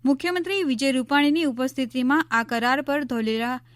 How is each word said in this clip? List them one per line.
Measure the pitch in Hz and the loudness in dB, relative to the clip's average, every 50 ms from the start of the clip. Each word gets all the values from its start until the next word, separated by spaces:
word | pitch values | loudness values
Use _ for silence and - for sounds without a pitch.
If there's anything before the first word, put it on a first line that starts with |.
| - | 0
મુખ્યમંત્રી | 262 285 269 - 349 359 359 330 359 392 392 359 | 0 0 2 0 -2 -2 -2 -2 -2 -2 -2 0
વિજય | 277 254 220 269 269 | 0 0 0 0 0
રૂપાણીની | 254 262 240 - 285 285 294 294 294 339 320 | 0 0 0 2 2 2 4 4 2 2 0
ઉપસ્થિતિમાં | 285 226 240 262 262 - - 262 233 - 254 247 254 285 320 - - | 0 -2 -2 -4 -4 -2 -4 -6 -4 -2 -2 0 2 2 2 2 2
આ | 226 233 226 | 0 -2 0
કરાર | - 240 233 233 247 262 285 | 0 -2 0 0 2 0 0
પર | 277 - 277 294 294 | 0 -2 -2 -2 -2
ધોલેરા | 247 247 226 220 220 220 226 233 240 254 247 - _ - | -4 -4 -4 -2 -2 -2 -2 -4 -4 -6 -8 -10 _ -20